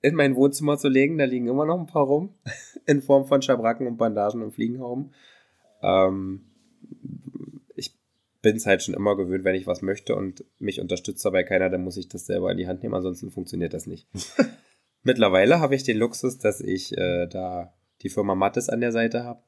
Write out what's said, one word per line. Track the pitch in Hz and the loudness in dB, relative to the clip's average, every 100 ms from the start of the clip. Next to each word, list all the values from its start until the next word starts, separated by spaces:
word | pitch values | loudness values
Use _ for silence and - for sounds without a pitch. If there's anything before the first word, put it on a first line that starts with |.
in | 139 160 | 2 4
mein | 139 127 | 2 6
Wohnzimmer | 139 139 151 147 | 4 4 0 2
zu | 147 | 2
legen. | 131 139 160 | 4 4 2
Da | 135 | 0
liegen | 127 120 | 0 0
immer | 131 151 | 0 0
noch | 180 | -2
ein | 156 | -2
paar | 156 135 | 0 2
rum, | 147 190 _ - | 2 0 _ -16
<laughs> | - - - - | -16 -16 -10 2
in | 143 | 2
Form | 131 139 135 | 6 4 6
von | 139 | 2
Schabracken | 131 123 113 117 127 | 2 2 2 0 -4
und | 113 | 0
Bandagen | 117 104 101 113 | 0 2 0 -2
und | 107 | -8
Fliegenhauben. | - 113 123 123 123 143 _ _ _ _ _ _ _ | -4 -4 -4 -8 -8 -8 _ _ _ _ _ _ _
Ähm, | 98 95 95 95 95 98 _ _ _ _ - - 135 - - - - - _ - | 2 4 4 2 -6 -10 _ _ _ _ -20 -18 -16 -14 -16 -16 -16 -18 _ -14
ich | - _ _ _ _ _ | -14 _ _ _ _ _
bin's | 107 110 - | 2 2 2
halt | 95 | 2
schon | - | 2
immer | - 101 101 | -2 0 0
gewöhnt, | 90 92 | -2 0
wenn | 95 95 | 0 0
ich | 92 | -2
was | 90 | -4
möchte | 95 101 - 104 | -4 -6 -4 -4
und | 95 92 - _ | -4 -10 -20 _
mich | 104 - | -8 -6
unterstützt | 90 90 - - 101 | -4 -4 -6 -4 0
dabei | 92 | 0
keiner, | 92 95 92 | 2 2 2
dann | 92 | -2
muss | 92 90 | -4 -8
ich | 87 | -12
das | 87 - | -12 -4
selber | 92 92 | -2 -2
in | 90 | -2
die | 90 | -4
Hand | 92 | -6
nehmen, | 113 101 | -4 -4
ansonsten | 92 87 98 | -4 -6 -10
funktioniert | - 90 90 85 | -10 -8 -6 -4
das | 82 - | -6 -10
nicht. | 90 _ 98 - - 240 - | -14 _ -12 -8 0 0 0
<laughs> | _ _ _ _ | _ _ _ _
Mittlerweile | 123 113 104 92 104 170 | 0 4 6 6 6 4
habe | 147 135 | 4 0
ich | |
den | 131 107 | 0 0
Luxus, | 117 - 127 123 | 0 0 -4 0
dass | 107 - | -2 -2
ich, | 101 92 - - | -4 -6 -4 -4
äh, | 90 87 87 | -2 -2 -2
da | 95 92 90 87 _ _ _ | -4 -6 -8 -10 _ _ _
die | 110 | -6
Firma | - 101 95 | -4 -2 2
Mattes | 98 - - | 0 0 -2
an | 117 | -2
der | 120 | 0
Seite | 113 113 120 | 0 0 -2
habe | 120 117 | -6 -14